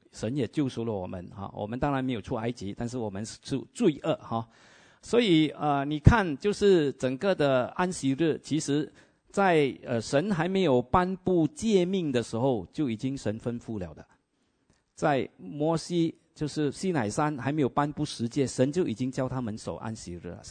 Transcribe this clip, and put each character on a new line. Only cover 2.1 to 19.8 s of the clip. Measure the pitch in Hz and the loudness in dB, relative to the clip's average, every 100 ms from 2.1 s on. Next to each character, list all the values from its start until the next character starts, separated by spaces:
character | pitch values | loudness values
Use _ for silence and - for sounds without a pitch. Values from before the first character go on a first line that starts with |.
有 | 113 | -4
出 | - | -4
埃 | 117 117 | -4 -4
及， | 123 95 98 | -6 -8 -8
但 | 120 | -8
是 | 123 | -6
我 | 107 | -6
们 | 95 | -6
是 | 110 - | -10 -12
罪， | - 135 - | -8 -8 -6
罪 | - 208 139 | 0 0 0
恶， | 165 - | -2 -4
哈。 | - 113 - _ - - - _ | -4 -6 -6 _ -20 -20 -20 _
所 | - 233 | -2 2
以， | 226 156 156 | 4 4 4
呃， | - 151 143 139 | 0 -2 0 -2
你 | 151 | 4
看， | - 226 180 135 | 6 6 4 0
就 | 208 | -2
是 | 196 202 180 143 | 2 6 6 4
整 | - 127 131 | 0 -2 0
个 | 196 | 0
的 | 180 143 127 110 | 2 4 4 2
安 | - 180 | 0 -2
息 | 165 135 135 | 0 0 2
日， | 165 123 | 2 0
其 | - 151 | -2 -2
实 | - 147 - - _ _ _ | 0 -2 -2 -10 _ _ _
在， | 202 190 160 139 - | 0 4 4 4 0
呃， | - 117 | -4 -2
神 | - 143 202 | 0 0 2
还 | 165 175 | 0 0
没 | 190 | 2
有 | 170 123 | 4 4
颁 | 123 185 185 190 | 4 2 2 -2
布 | - 180 151 | 0 2 2
诫 | - 220 190 175 | 0 2 4 4
命 | 196 156 | 0 0
的 | 123 | 0
时 | 110 113 | -2 0
候， | 135 113 85 | 0 0 -4
就 | - 139 | -4 -2
已 | 107 | -2
经 | 131 139 | -4 -4
神 | 107 110 | -4 -4
吩 | 123 117 | -6 -6
咐 | - 107 | -8 -8
了 | 85 | -8
的。 | 76 - _ _ _ _ _ _ _ _ | -12 -20 _ _ _ _ _ _ _ _
在 | - 160 135 - - | -4 0 0 -2 -8
摩 | 185 147 156 165 | -12 -4 0 0
西， | - 170 165 - _ - | 0 0 0 -2 _ -8
就 | 151 | -6
是 | 156 143 | -2 -2
西 | - 190 | -2 -2
乃 | 160 104 | 0 0
山 | 156 151 143 | 0 -2 -2
还 | 123 | -2
没 | 151 | 0
有 | 127 | 0
颁 | - 147 | 0 -2
布 | 147 | -2
十 | 147 - 117 | -6 -4 -4
诫， | 147 127 | -2 0
神 | - 131 | 2 0
就 | 165 151 | 0 -2
已 | |
经 | 110 127 | -2 -4
教 | 131 127 | -4 -4
他 | 131 | -4
们 | 113 107 | -6 -8
守 | - | -8
安 | 82 | -8